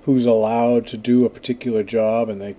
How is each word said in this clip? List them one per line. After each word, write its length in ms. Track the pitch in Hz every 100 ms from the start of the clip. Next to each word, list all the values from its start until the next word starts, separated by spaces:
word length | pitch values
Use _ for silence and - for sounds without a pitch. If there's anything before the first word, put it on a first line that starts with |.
who's 220 | - 131
allowed 640 | 120 113 110 117 120 120 117
to 100 | 110
do 280 | 120 123
a 60 | 120
particular 520 | - - 123 123 110
job, 460 | 101 113 110 113 113
and 120 | 98
they 140 | 101